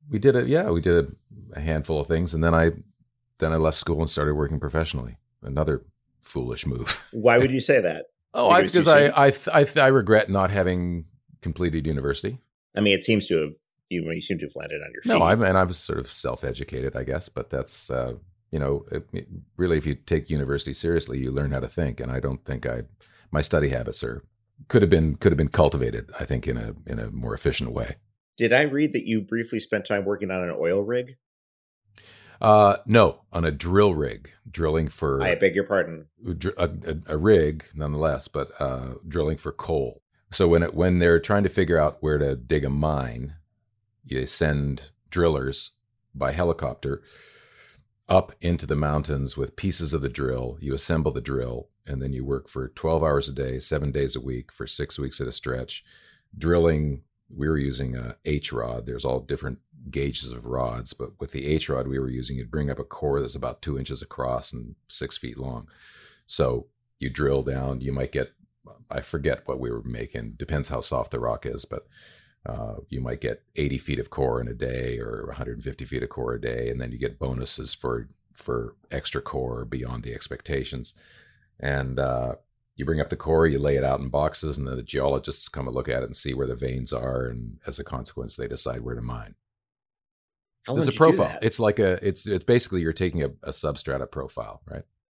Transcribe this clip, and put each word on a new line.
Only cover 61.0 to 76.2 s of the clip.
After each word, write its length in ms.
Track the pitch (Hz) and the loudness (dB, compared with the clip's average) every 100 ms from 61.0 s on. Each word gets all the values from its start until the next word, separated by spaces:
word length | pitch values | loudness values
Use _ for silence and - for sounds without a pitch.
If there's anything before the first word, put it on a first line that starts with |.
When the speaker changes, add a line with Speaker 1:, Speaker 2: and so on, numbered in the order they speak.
| 62 - | -12 -10
Speaker 1:
with 120 | 67 | -10
the 140 | 67 67 | -8 -2
H 220 | 78 - | -2 0
rod 200 | 67 65 | -4 -2
we 100 | 67 | -4
were 100 | 65 | -4
using, 280 | 64 64 65 | -6 -6 -8
you'd 160 | 58 | -6
bring 180 | 76 71 | -4 -4
up 80 | 65 | -4
a 60 | |
core 360 | - - 73 69 | -8 -6 -2 -2
that's 140 | 64 | -2
about 280 | 65 64 - | -6 -8 -8
two 140 | - 67 | -6 -6
inches 240 | 65 67 | -6 -10
across 520 | - - 64 62 - | -10 -8 -4 -4 -6
and 240 | 62 57 - _ | -12 -14 -18 _
six 320 | - 69 - | -8 -6 -6
feet 180 | 60 58 | -8 -10
long. 300 | 65 60 - _ - - - _ _ | -10 -10 -14 _ -20 -20 -20 _ _
So 420 | - 67 60 - _ _ _ | -2 0 0 -6 _ _ _
you 100 | 65 | -8
drill 320 | 64 71 69 | -2 2 2
down, 380 | 65 65 67 65 | 0 -4 -4 -4
you 120 | 65 | -4
might 200 | 67 64 | -4 -4
get, 160 | 67 64 _ _ _ - - _ | -4 -6 _ _ _ -20 -20 _
I 120 | 65 | -10
forget 420 | - 78 71 - - | -6 -4 -2 -2 -4
what 120 | 65 | -6
we 140 | 62 | -6
were 100 | 58 | -6
making, 520 | 58 58 57 58 57 57 | -8 -10 -8 -10 -10 -12
depends 320 | 69 76 69 | -4 -4 -2
how 120 | 65 | -6
soft 300 | - 67 57 | -4 -4 -4
the 80 | 60 | -4
rock 280 | 60 57 60 | -4 -4 -6
is, 180 | 62 | -10
but, 240 | - - - _ - - _ _ - | -10 -12 -12 _ -20 -20 _ _ -10
uh, 260 | 57 57 52 - | -8 -8 -10 -10
you 120 | 64 | -8
might 200 | 62 60 | -6 -4
get 220 | 62 55 _ - | -6 -8 _ -4
eighty 220 | 73 65 | -2 -4
feet 200 | - 64 | -4 -6
of 120 | - | -6
core 300 | - 65 60 | -2 -2 -2
in 60 | 58 | -4
a 80 | |
day 460 | 58 62 62 62 58 | -6 -6 -4 -6 -6
or 280 | 57 57 57 | -8 -10 -10
a 60 | |
hundred 260 | 64 62 58 | -10 -10 -8
fifty 200 | 67 - | -10 -12
feet 200 | 64 64 | -8 -6
of 60 | 60 | -6
core 240 | - | -6